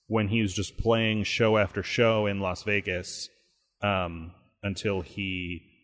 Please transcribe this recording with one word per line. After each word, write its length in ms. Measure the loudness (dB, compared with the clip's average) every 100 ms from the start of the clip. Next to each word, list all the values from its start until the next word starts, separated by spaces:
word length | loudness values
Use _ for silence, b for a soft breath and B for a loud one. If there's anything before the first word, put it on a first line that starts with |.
| _
when 220 | 0 2
he 140 | 2
was 100 | 0
just 220 | -2 -6 -2
playing 480 | 2 4 4 0
show 320 | -2 2 4 4
after 260 | 2 -2
show 440 | -4 2 4 4 0
in 140 | 0
Las 220 | -2 -4
Vegas, 640 | -2 -2 0 -6 -6 -10 -12 _ _ _ _ _
um, 500 | 0 0 -2 -6 -12 -16 _ _
until 380 | -6 -4 -2 -2
he, 840 | -4 -6 -4 -4 -6 -8 -14 _